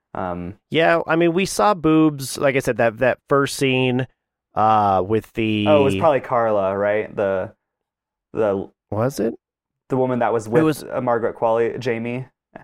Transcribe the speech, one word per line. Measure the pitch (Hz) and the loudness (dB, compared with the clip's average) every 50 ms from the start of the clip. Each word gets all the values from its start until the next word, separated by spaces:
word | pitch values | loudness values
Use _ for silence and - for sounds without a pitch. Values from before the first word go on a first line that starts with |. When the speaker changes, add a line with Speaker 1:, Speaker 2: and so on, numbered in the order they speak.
| _ _ - | _ _ -10
Speaker 1:
Um, | - 95 90 87 90 87 87 98 _ _ - | -8 -8 -6 -6 -8 -10 -12 -14 _ _ -4
Speaker 2:
Yeah, | 139 151 165 170 170 165 - - | -2 0 2 2 2 0 0 0
I | 160 | 0
mean, | 165 170 170 160 | 2 2 2 2
we | 190 196 | 0 -2
saw | - - - 208 208 208 | -2 -2 0 2 2 0
boobs, | 170 143 160 156 160 160 156 147 135 135 - - - | 2 2 2 4 4 4 4 2 -2 -10 -10 -6 -2
like | 143 139 127 | -2 0 0
I | 135 | 0
said, | - 135 117 107 | -2 -2 0 2
that, | 117 117 107 113 | 0 0 0 2
that | 131 123 - - _ - | 0 0 0 0 _ 0
first | 143 139 139 - - | 0 0 0 0 -2
scene, | - 143 135 127 127 131 127 123 127 127 - _ _ _ _ _ _ _ _ - | -2 0 0 2 2 0 0 0 -2 -4 -6 _ _ _ _ _ _ _ _ -2
uh, | 104 107 110 110 107 104 101 95 95 92 95 | 0 2 4 4 4 4 4 2 2 0 0
with | 110 107 - - - | -2 -2 -2 -4 -6
the | 117 113 110 107 107 104 151 | -4 -2 0 0 0 2 4
Speaker 1:
Oh, | 151 147 | 4 4
it | 139 | 4
was | 135 98 | 2 0
probably | 95 170 160 139 127 | 2 2 2 2 0
Carla, | - - 131 117 117 110 107 101 95 95 98 98 | -2 -2 -2 0 0 2 0 0 0 0 0 0
right? | 101 104 104 107 104 - - | 0 0 0 0 -2 -4 -4
The, | - 101 98 95 92 92 95 - _ _ _ _ _ _ _ _ _ _ _ _ _ _ _ - | -2 -2 0 0 -2 -4 -8 -12 _ _ _ _ _ _ _ _ _ _ _ _ _ _ _ -4
the | - 110 104 98 98 - - _ _ _ - | -2 0 0 0 -2 -4 -8 _ _ _ -8
Speaker 2:
Was | - 104 117 135 151 - | -4 -4 -4 -4 -2 -4
it? | 208 233 - - _ _ _ _ _ _ _ _ _ - | -4 -4 -6 -8 _ _ _ _ _ _ _ _ _ -4
Speaker 1:
the | 139 127 | -2 0
woman | 127 127 127 120 | 0 0 0 0
that | 120 107 | 0 0
was | 113 113 104 107 | 0 -2 -2 0
Speaker 2:
It | 110 | 2
Speaker 1:
with, | 160 160 | 2 2
Speaker 2:
was | 156 147 - - | 2 0 -2 -8
Speaker 1:
uh, | - - 127 | -8 -6 -4
Margaret | 123 123 117 113 113 110 - | -2 0 0 0 0 -2 -4
Qualley, | - 123 113 113 117 117 113 - - | -2 0 0 2 2 0 0 -2 -4
Jamie. | 120 127 117 113 117 120 120 127 131 - _ _ _ _ _ - | -4 -4 -4 -4 -4 -6 -8 -8 -10 -12 _ _ _ _ _ -20